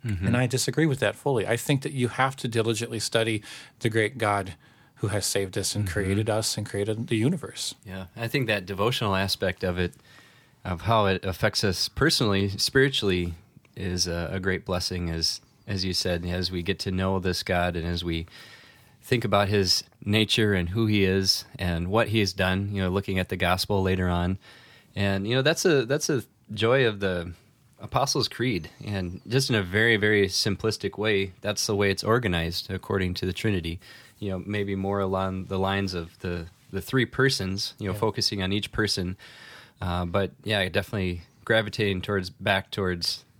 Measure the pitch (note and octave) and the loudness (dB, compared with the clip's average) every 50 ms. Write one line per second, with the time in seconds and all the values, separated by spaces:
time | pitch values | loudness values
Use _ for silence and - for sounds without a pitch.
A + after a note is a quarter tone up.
0 | _ A#2+ G#2 F2+ F#2+ - A#2+ A#2+ B2+ A#2+ C3 B2 - - - - D#3 D#3+ C3+ C3 | _ -4 -4 0 0 2 2 2 2 2 2 0 0 0 2 2 2 2 2 2
1 | - G2+ G#2 - - C#3+ C#3 A#2 - - A2+ A#2+ - - D3 C#3 C#3 C#3+ - C3+ | 2 0 0 0 -2 0 0 0 2 0 0 -2 2 2 2 2 2 -2 -2 0
2 | A#2+ A#2 - - C3 C3 C3 - - B2+ A2 A#2 A2 A2+ A#2 G#2+ A#2 A#2 A#2+ A2+ | 0 0 2 2 0 0 0 -2 -6 -2 0 0 2 2 0 -2 -2 -4 -4 -4
3 | - - - A2+ A2+ A2+ A2 G#2 - - - - - - _ _ - A#2 G#2 A2+ | -6 0 0 0 2 2 0 -2 -4 -8 -16 -16 -18 -20 _ _ -2 0 2 2
4 | G#2+ G#2 C3+ A#2+ A2 G#2 G#2 G2+ F#2+ F#2 F2+ - _ - _ _ - _ _ - | 2 0 0 0 0 2 2 2 0 -4 -10 -14 _ -20 _ _ -20 _ _ -6
5 | - G#2 G2+ G#2 F#2+ - - G2+ G2 F#2+ F#2 G#2 F#2+ - - G#2 G#2 F#2+ - - | -4 -2 -2 -2 -2 0 0 -2 -2 -2 -4 -4 -4 -2 -2 -2 -2 -2 0 -2
6 | G2+ F#2 G2 G2+ A2 G#2+ G#2+ G#2+ A2 - - - G#2 - - G2+ G2+ G#2 A2 G#2 | 0 2 2 2 2 0 0 0 0 -2 -2 -4 -6 -6 -4 -4 -2 -2 -2 -4
7 | A2+ A2 A#2+ A2 G#2+ C3+ F#3 D#3 - - - - - - - _ _ G2 F#2 F#2+ | -2 -2 0 2 2 2 0 0 -4 -10 -10 -8 -8 -8 -8 _ _ -12 -12 -12
8 | F#2+ F2+ _ A#2 A#2 A#2 - C#3+ C3 G#2+ A2 G2+ F#2 F2+ G2+ F2+ G2+ A#2 B2+ - | -12 -12 _ -8 -8 -4 -2 -2 0 0 0 -2 -2 -4 -4 0 0 0 0 0
9 | A#2+ G#2 F#2+ F#2+ G2 G2 - - - F#2 F2+ - - F#2 F2+ F2+ F2+ E2+ - - | 0 0 2 2 2 0 -2 -2 -2 -2 -2 -2 -2 -2 0 0 -2 -2 -2 -8
10 | _ - - - - - - - _ _ _ _ _ F#2 F2+ E2+ - G2 A#2 A2+ | _ -20 -20 -20 -20 -20 -20 -20 _ _ _ _ _ -8 -6 -4 0 2 4 4
11 | G#2 G2 F#2+ F2+ - F#2+ F2+ - - G#2+ - - - G#2 F2+ - - - - - | 4 4 2 2 0 -4 -4 0 0 0 0 2 0 0 0 0 -4 -4 0 0
12 | C3 D#3 E3 - - G#2+ G2+ G2 G2 G2+ F#2+ G2+ - - - C3+ C3 C3 C3+ - | 2 2 2 2 2 2 2 2 0 0 -2 -2 -4 2 4 4 4 4 2 0
13 | - G2+ F#2 F2+ F2 E2+ E2+ E2 - _ _ - _ _ _ - F#2+ F#2 F2+ F2+ | 0 2 2 2 0 -2 -6 -8 -14 _ _ -20 _ _ _ -8 -6 -4 -2 -2
14 | F2 F2+ E2+ F2 E2+ E2 F2+ F#2+ F#2 G2 F#2 F#2 - - F#2 F2 - - F#2 F2+ | -2 -2 -2 -4 -4 -4 -4 -2 -2 0 -2 -2 -2 -2 -4 -2 -2 -4 -4 -4
15 | F2 E2+ E2 E2 D#2+ - - - - _ _ _ _ - G#2+ F#2+ F2+ F#2 F2+ - | -4 -2 -2 0 -2 -2 -2 -4 -10 _ _ _ _ -6 -6 -4 -2 -2 -2 -2
16 | - - F2+ E2+ F2 F2+ F2 F2+ F#2 - F#2 F2+ F2 F2 F#2+ F2 - G2+ F#2 F#2 | 0 0 -2 -2 -2 -2 -2 -2 -2 -2 -4 -4 -2 -2 -4 -4 -4 -4 -2 0
17 | F#2+ F#2+ F#2+ F#2+ F2+ F#2+ F2 - - - F#2 F2 F2 F2+ E2+ F2 D#2+ E2+ F2 E2+ | 0 0 0 0 0 0 -2 -2 -2 0 0 2 2 0 0 -2 -2 -2 -4 -2
18 | F2 F2 E2+ E2 D#2+ - - - - - - - - - - - - _ _ _ | -2 -2 -4 -4 -4 -8 -14 -20 -20 -20 -20 -20 -20 -20 -20 -20 -20 _ _ _
19 | - - C3 A#2+ A2+ A2+ G2+ G2+ G2+ F#2+ G#2 G#2 G2 F2+ - - - - _ _ | -4 -2 -2 0 0 2 2 4 4 4 4 2 4 4 2 0 -2 -6 _ _
20 | - G2+ G#2 A2 A2 G2+ - - A2+ G#2+ G2+ F#2 F2 F2 F2+ A2+ A2+ G#2+ G#2+ G#2 | -2 0 4 4 4 4 4 2 4 4 4 2 2 0 0 0 2 4 4 4
21 | F#2+ F#2 F#2 G2 F#2+ F2+ - - - - - - F#2+ F2+ E2+ E2 E2+ F2 G2 A2 | 4 4 4 2 2 2 0 -2 -2 -10 -8 -4 -2 -2 0 0 -2 0 2 2
22 | A#2 - G#2+ A2+ G#2 F#2 F2 G2+ F#2+ F#2 F#2 F#2+ G2+ G2+ G#2 G2 F#2+ F#2 F2+ G2+ | 2 4 2 2 2 2 0 0 2 2 2 0 0 -2 -2 0 0 2 0 0
23 | G2 - F#2+ F#2 F2+ - - F#2 F#2+ F2 F2+ F#2 - - G#2 G2 F#2+ F#2+ F#2 F#2 | 0 0 0 0 0 0 -2 0 2 2 2 2 0 0 0 2 2 2 2 2
24 | F#2 F2+ F2 F2 F2 F2+ F#2+ - _ - - - - - - - _ _ _ G2+ | 2 2 2 2 2 0 0 -2 _ -16 -20 -20 -20 -20 -20 -20 _ _ _ -2
25 | G2+ G2+ G2 G2 G2 G#2 A#2+ C3 C3+ D3 E3 - - F#3 D#3+ C#3 A#2+ A2+ C3+ D#3 | 0 0 0 0 0 0 0 2 2 2 0 2 4 4 4 4 4 2 0 -2
26 | - - D#3+ C3 - - _ _ _ _ G#2+ G#2 G#2+ A2+ B2+ C#3 C3 A#2 G#2+ G2+ | 0 0 -2 -2 -2 -6 _ _ _ _ -6 0 2 4 4 4 4 2 2 0
27 | G2+ F#2+ F2+ F2 E2+ F2+ F2+ - _ _ _ _ _ _ _ _ - - - C3+ | -2 -2 0 -2 -4 -6 -10 -14 _ _ _ _ _ _ _ _ -16 -4 0 0
28 | B2+ C3+ - D3 A#2+ - - - A2+ C3 A#2 F2 D#2 - - - G2+ G2+ G#2 G2 | 0 2 0 0 0 -2 -2 -2 0 0 0 -2 -4 -6 -14 -12 -8 -4 -4 -2
29 | F#2 F2 F2+ G2 - - A2+ C3+ C3+ - B2+ A2 G2 F2 F#2 G#2 A2+ A#2 A#2 G#2 | -2 -4 -6 -8 -8 0 0 0 2 4 2 2 2 2 2 4 4 6 4 4
30 | G2 G#2+ G#2+ G#2 G2 F#2 F#2+ - - A2 G2 F2+ - A2 G#2 - - G2 - - | 4 4 6 6 4 4 2 0 0 0 -2 0 0 -2 -2 0 -4 -6 -4 -2
31 | G#2 A2 G#2+ G2 G2 F#2+ F#2 _ - G#2 G#2 - - - A2 G2+ G2+ G2+ G2 F#2+ | 0 2 2 2 0 -2 -6 _ -6 -4 -2 -2 -2 0 2 2 4 2 2 0
32 | - G#2+ A2 A#2+ A#2+ G#2 F2+ E2+ E2 E2 E2 - - - F#2+ F#2 - - G2+ G2 | 2 2 2 2 2 2 0 0 0 -2 -4 -6 -6 -6 -8 -8 -4 -2 0 0
33 | F#2 F2+ F2+ - - F#2 F2 - - A2 G#2 F2+ E2 E2+ E2 - - - - - | 0 0 -2 -2 -4 -4 -4 -2 -2 0 0 0 -2 -4 -8 -8 -12 -18 -20 -20
34 | - - - _ - G2+ F#2+ F#2 E2+ F#2 G#2 G#2 G2+ G2 G2 F#2+ F#2+ G2 G2+ G2+ | -20 -20 -16 _ -6 -6 -6 -6 -6 -4 -4 -4 -2 -2 -2 -2 0 0 0 0
35 | G2 F#2+ F#2+ F#2+ F#2+ F#2+ F#2+ F#2 F#2 - F#2+ F#2+ F#2+ F#2+ G2 G2 G2 G2 F#2 F2 | 0 0 0 0 0 -2 -2 -4 -6 -4 -2 0 0 0 0 0 0 -2 -4 -6
36 | E2 E2 - - - F#2 F2 F2 E2+ E2+ - _ _ _ - F#2+ F#2 - - C3 | -8 -10 -14 -10 -6 -6 -6 -6 -8 -10 -16 _ _ _ -8 -8 -8 -2 0 0
37 | B2 - - - C3+ C3+ C3 - F#2+ F#2 F#2+ G2+ - - - _ G#2+ G2+ F#2 G#2 | 0 0 0 0 2 2 2 0 -2 -4 -4 -4 -6 -8 -8 _ -4 -4 -2 0
38 | - A2 - - F#2+ - - G2+ F#2+ F#2 G2 G#2+ G#2 - - - A2 G2+ - - | 0 -2 0 0 -2 -2 0 -2 -2 0 -2 -2 -4 -4 -2 -2 0 0 0 -2
39 | F#2+ F2+ F#2+ - - - - - - - - - - - _ _ - F2+ F2 F2+ | -2 -4 -6 -8 -14 -20 -20 -20 -20 -20 -20 -20 -20 -20 _ _ -6 -4 -2 -2
40 | F2+ F2 E2+ G2+ G2 F#2 - _ - G2+ G#2+ G#2 F#2+ F2+ E2+ G#2+ F#2 - - G#2+ | -2 0 0 0 0 0 -4 _ -4 -2 0 0 0 2 0 -2 -2 -2 -2 -2
41 | F#2+ F2+ F2 F2 - - _ _ - - A2+ A2 A2 G#2 - - A2 G2+ G2 F#2 | -2 -2 -2 -6 -8 -16 _ _ -2 2 4 4 4 2 -2 0 0 0 0 0
42 | F#2 - G#2 G2 F#2 F2+ - _ G2 G#2+ G2 G2 F#2+ _ - - G2 F#2 F2+ F2 | -2 -2 -2 -2 -2 -4 -10 _ 0 2 2 2 0 _ -4 -2 0 0 0 0
43 | E2+ - - - - _ _ | -2 -4 -4 -4 -10 _ _